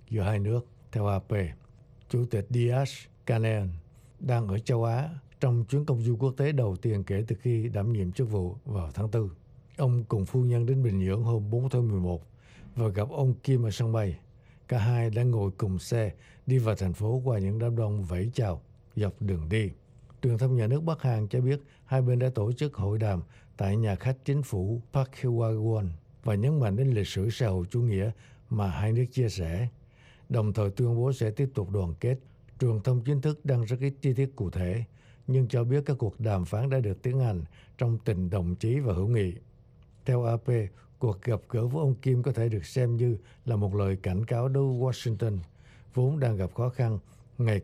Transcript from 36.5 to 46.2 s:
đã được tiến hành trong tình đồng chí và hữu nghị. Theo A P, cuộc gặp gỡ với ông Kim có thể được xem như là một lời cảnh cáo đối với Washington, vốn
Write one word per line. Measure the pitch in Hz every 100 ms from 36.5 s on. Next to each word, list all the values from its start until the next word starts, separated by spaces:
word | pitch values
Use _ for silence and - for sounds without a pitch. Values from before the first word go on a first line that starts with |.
| 104 135
đã | 135
được | 107 92
tiến | 127 131
hành | 123 92 80 - - -
trong | 120 113
tình | - 90 90
đồng | 98 87
chí | 90 110 131
và | 131
hữu | 87 101
nghị. | 120 95 85 - - - - - -
Theo | - 123
A | 120 113
P, | - 120 98 - - -
cuộc | 123 98
gặp | - 110 -
gỡ | 120 120
với | 147
ông | 143
Kim | 127 131 123
có | 123
thể | 120 113
được | 107
xem | 85 131 123 117
như | 123 107 - -
là | - 110
một | 101
lời | 101 98 95
cảnh | 98 92 110
cáo | 120 131
đối | 135 139
với | 127
Washington, | 127 120 120 107 113 98 82 - - - -
vốn | - 127 151